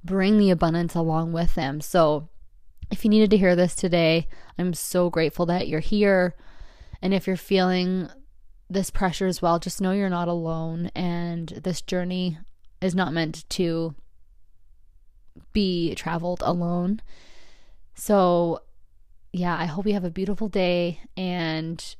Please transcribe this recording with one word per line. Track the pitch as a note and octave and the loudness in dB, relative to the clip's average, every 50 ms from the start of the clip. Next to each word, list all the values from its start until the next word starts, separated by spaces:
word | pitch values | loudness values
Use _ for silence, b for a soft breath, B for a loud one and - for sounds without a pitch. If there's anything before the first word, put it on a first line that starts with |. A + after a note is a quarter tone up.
| - | -4
bring | E3+ F#3+ F#3+ F#3+ G3 G#3+ G#3+ | -2 0 2 4 4 6 6
the | G#3 F#3+ | 6 6
abundance | F3+ E3 F3+ E3 D#3+ E3+ F3 E3 - | 4 4 4 2 2 0 -2 -2 0
along | E3+ E3 E3 D#3+ D#3+ E3 E3 | 0 0 2 0 0 0 -2
with | E3 E3 F3 E3+ - | -2 4 4 4 4
them. | F3 D3+ C3+ C#3+ D3+ | 4 0 -4 -4 -6
So | D3+ - - F3+ D#3+ D#3 D3+ D3 D#3 - - - - - - - - - - - - - | -6 2 4 4 6 6 4 0 -4 -8 -16 -20 -20 -20 -20 -20 -20 -20 -16 -14 -8 -6
if | G#3 - - | -6 0 2
you | A3 | 4
needed | G#3 G#3+ G#3+ G3+ | 6 6 6 6
to | G3+ G3+ | 6 6
hear | G3 F3+ F3+ | 6 4 4
this | F3 F3+ F3 - | 4 2 0 0
today, | - - F3+ E3+ E3+ E3 D#3+ E3 E3 E3 B B B B B B | -2 -2 0 2 4 4 4 4 2 0 B B B B B B
I'm | - F3 F3+ | -4 -4 -4
so | E3+ - - - - F3+ F3+ F3 | -4 -4 -8 -2 0 0 0 2
grateful | E3+ E3 E3 E3 - - F3 | 2 0 0 0 0 -2 -2
that | E3+ F3 F#3 - - | 0 0 -2 -2 -2
you're | - D#3 | -4 -2
here. | E3 - G#3+ G#3 G#3 G3+ G3 F#3 F3+ F3+ - b b b b b b b b b b b b b | 0 2 2 4 4 4 4 4 2 0 -2 b b b b b b b b b b b b b
And | - F#3+ | -2 0
if | G3 F#3 - | 0 0 0
you're | F#3+ F#3+ | -2 -4
feeling | E3+ - - G3 F#3 F3+ F3+ F3+ F3+ F3+ F3+ F#3 F#3 F3 - - - - - - - - - - - _ _ | -4 -2 2 2 4 4 4 2 2 0 0 -2 -2 -4 -6 -12 -18 -20 -20 -20 -20 -20 -20 -20 -20 _ _
this | F3+ G3 F#3 - | -4 -4 -4 0
pressure | - - G3 F#3 D#3+ - F#3+ | 0 0 0 2 0 0 -2
as | F#3 F3 - | -2 0 0
well, | - E3+ E3+ E3+ | 2 2 2 2
just | - F#3 - - | 0 -6 -4 -2
know | F#3+ F#3 | -2 0
you're | F#3+ G3+ G3+ F#3+ | 0 0 0 0
not | F3+ F3 F3 E3+ | 0 -2 -2 -2
alone. | F3 E3+ E3 D#3+ E3 D#3+ D#3+ E3 E3 E3 F3 - - | -2 -2 -4 -4 -4 -4 -4 -6 -4 -4 -6 -6 -4
And | - F3+ F3 E3+ E3+ F3 E3+ E3+ E3+ E3 - | -4 -4 -2 -2 -2 -4 -4 -4 -6 -8 -8
this | - - - F#3 E3+ - | -12 -6 -4 -4 -4 -4
journey | - - F#3+ F3+ F3+ F3+ F3+ F#3 F#3 F3+ D#3 D#3+ - - - _ - - - - | -4 -4 -2 -2 -2 -2 -2 -2 -2 -4 -4 -6 -12 -16 -18 _ -20 -20 -10 -4
is | F#3 F#3+ E3+ | -2 0 0
not | F#3+ F#3 - | 0 0 0
meant | D3+ E3 E3 D#3+ D#3+ - - - | 0 -2 -2 -2 -4 -10 -12 -8
to | - - F3+ E3+ E3 E3 E3 E3 D3 - - - - - - - - - - - - - - - - - - - _ - - - _ - - - - - - - | -4 -2 0 0 0 -2 -4 -4 -6 -12 -18 -18 -20 -20 -20 -20 -20 -20 -20 -20 -20 -20 -20 -20 -20 -20 -20 -20 _ -20 -20 -20 _ -20 -20 -20 -20 -20 -20 -4
be | - G#3+ G3+ F#3+ F3+ E3+ E3 D#3 - | -2 0 0 0 0 -2 -2 -2 -4
traveled | - - D#3+ E3+ E3+ E3+ F3 F3+ - - | -4 -6 -6 -6 -4 -4 -4 -4 -2 -2
alone. | - F3 F3 F3 E3+ F3 F3 F3 F#3 G#3 A3+ b b b b b b b b b b b b b b b b b - - | -2 0 0 -2 -2 -2 0 0 0 -2 -2 b b b b b b b b b b b b b b b b b -20 -16
So, | - - - G#3 G3 F#3 F3+ F3 E3+ F3 E3+ D#3+ - - - - - - _ - - - _ - - - - | -10 0 2 4 6 6 6 4 4 2 0 -2 -4 -8 -18 -20 -20 -20 _ -20 -20 -20 _ -20 -20 -18 -10
yeah, | - F3+ F3 F3 E3+ | -6 -4 -2 -2 -2
I | D#3+ D#3+ | -2 -4
hope | E3+ D3 G3 G3 | -4 -4 -4 -2
you | G#3+ G3+ | 0 0
have | G3+ F3+ | 0 -2
a | F3 | -4
beautiful | E3 F#3+ F#3+ F#3+ G#3 - A3 G3+ | -4 -4 -2 -2 -2 -2 -2 -2
day | - G3+ F#3 F3+ F3 F3 F3 F3 F3 - - - - | 0 0 2 2 2 2 0 -2 -4 -6 -12 -12 -8
and | - F#3 F3+ F3+ F3+ E3 D#3+ D#3+ D#3+ D#3+ E3 E3+ E3 - - - | -6 -4 -4 -4 -2 -4 -4 -4 -4 -6 -6 -8 -8 -12 -16 -16